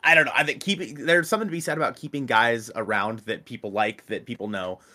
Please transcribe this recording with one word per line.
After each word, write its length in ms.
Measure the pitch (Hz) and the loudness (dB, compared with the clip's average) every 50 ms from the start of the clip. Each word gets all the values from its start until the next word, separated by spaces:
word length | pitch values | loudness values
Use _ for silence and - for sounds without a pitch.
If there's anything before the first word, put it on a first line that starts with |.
| - | 2
I 100 | 156 165 | 6 6
don't 80 | 160 147 | 6 6
know. 80 | 123 - | 4 2
I 120 | 143 151 | 0 0
think 180 | 156 139 143 - | 0 -2 -2 -4
keeping, 420 | 196 202 170 180 113 147 143 123 | -4 -4 -4 -4 -8 -10 -4 0
there's 220 | 165 170 175 165 | 4 4 4 4
something 220 | - 220 208 220 185 | 2 0 -2 -2 -4
to 20 | |
be 80 | 160 170 | -6 -4
said 160 | - 165 151 | -4 -4 -2
about 220 | 160 156 - 135 | 0 -2 -2 -2
keeping 280 | - - 147 - 143 135 | -6 -10 -8 -6 -4 0
guys 460 | 117 117 110 117 120 117 113 110 - - | 2 4 6 6 4 2 0 -4 -6 -6
around 460 | 113 107 104 107 101 101 110 113 107 | -6 -2 -2 0 0 0 -2 -4 -6
that 240 | 101 110 110 - - | -8 -8 -8 -8 -10
people 260 | - 120 107 - 101 | -12 -14 -12 -10 -4
like, 360 | 98 107 104 110 107 - - | 0 0 0 0 -2 -6 -8
that 200 | - 107 90 - | -8 -8 -8 -8
people 220 | - 110 - 104 | -8 -10 -8 -6
know. 320 | 107 104 95 92 92 92 - _ _ - | -6 -6 -4 -4 -6 -8 -10 _ _ -20